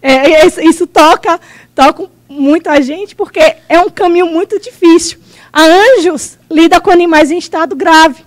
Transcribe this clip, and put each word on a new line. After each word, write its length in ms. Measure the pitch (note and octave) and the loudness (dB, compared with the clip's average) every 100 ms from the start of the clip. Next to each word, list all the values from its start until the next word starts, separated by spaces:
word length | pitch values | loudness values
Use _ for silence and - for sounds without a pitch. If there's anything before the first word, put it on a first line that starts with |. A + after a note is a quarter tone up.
É, 440 | C4+ C4 C#4+ D#4 E4 | 0 0 2 4 2
isso, 160 | - | 2
isso 240 | D#4+ - F4+ | -2 0 -2
toca, 540 | - D#4 G#4+ - E4+ _ - _ | 0 2 2 -2 -6 _ -20 _
toca 300 | - C4+ D#4+ F#4+ _ _ | -2 0 0 -14 _ _
muito 400 | C#4 C#4 D#4+ E4+ | -4 -2 -2 0
a 120 | D4+ | -2
gente, 340 | C4 D#4+ G4+ - | -2 -8 -14 -10
porque 400 | G4 F#4+ E4 - _ | -10 -2 -2 -2 _
é 100 | D#4+ | -2
um 100 | F4+ | -2
caminho 380 | - F4+ F4 F4 | -2 -2 0 -2
muito 320 | E4 G4+ G4+ | -4 -6 -8
difícil. 580 | - - E4+ E4 - - _ - _ | -10 -2 2 2 0 -14 _ -20 _
A 120 | D4 | 0
Anjos 760 | D#4+ F4 A4 B4+ E4 D4+ - _ _ | 2 4 4 2 0 -6 -12 _ _
lida 280 | D#4+ E4 F4 | 0 2 2
com 120 | F4+ | 2
animais 400 | F4 F4 D#4 D4+ | 0 2 0 0
em 60 | E4+ | -4
estado 380 | - E4 D#4+ C#4 | -8 -8 -6 -6
grave 460 | F#4 D#4+ D#4+ B3+ | 0 2 2 -2